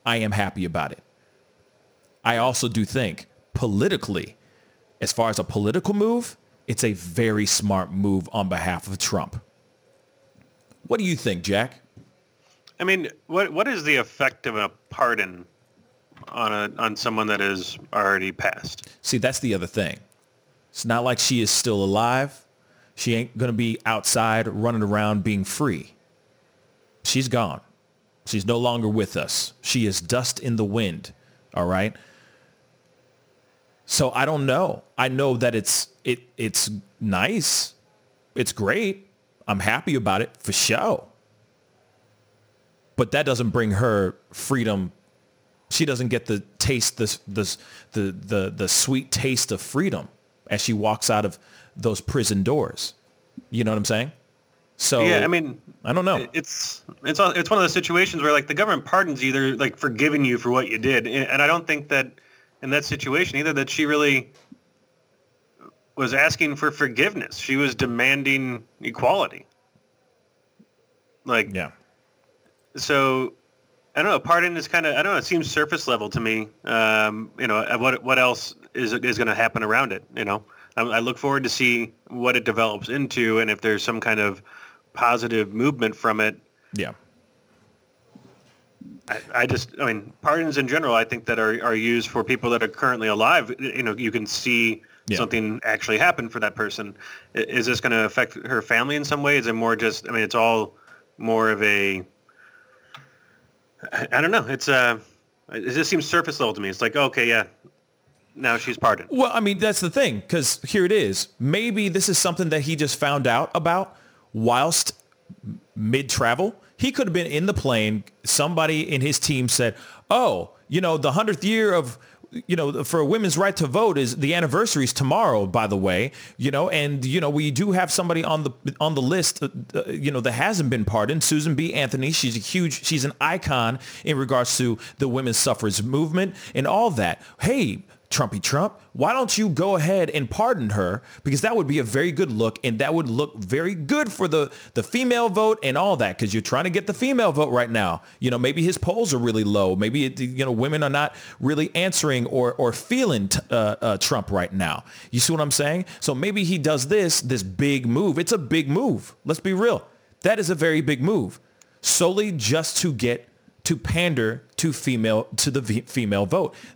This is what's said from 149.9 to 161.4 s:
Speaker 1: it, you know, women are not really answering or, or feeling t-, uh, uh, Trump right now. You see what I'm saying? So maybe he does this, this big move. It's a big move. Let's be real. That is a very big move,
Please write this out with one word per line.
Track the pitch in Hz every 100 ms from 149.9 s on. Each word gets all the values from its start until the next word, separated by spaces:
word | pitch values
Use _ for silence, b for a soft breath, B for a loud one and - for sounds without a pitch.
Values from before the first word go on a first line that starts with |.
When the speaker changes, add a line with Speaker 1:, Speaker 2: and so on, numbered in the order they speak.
| 139 131
Speaker 1:
it, | 135
you | 127 127
know, | 135
women | 113 135 151
are | 143
not | 143 147 B B B
really | 131 147 -
answering | 165 185 - 151 127 120
or, | 131 123
or | 120 123
feeling | - - 254 240 120 98
t-, | 135 -
uh, | 117 107 104
uh, | 117 98
Trump | - 123 -
right | 95 90
now. | 95 85 76 B B B
You | 120
see | -
what | 160
I'm | 147
saying? | 135 147 170 185 B
So | -
maybe | 131 185 208
he | 170 180
does | 147 151 135
this, | 208 175 -
this | 127 127
big | 95 92 143 139 123
move. | 123 196 147
It's | 170
a | 226
big | 127 160 139
move. | 160 262 123 - - 139
Let's | 160
be | 190
real. | 185 233 147 - b b _
That | 175 214
is | 170
a |
very | 175 160 156
big | 131 135
move, | 160 214 98 -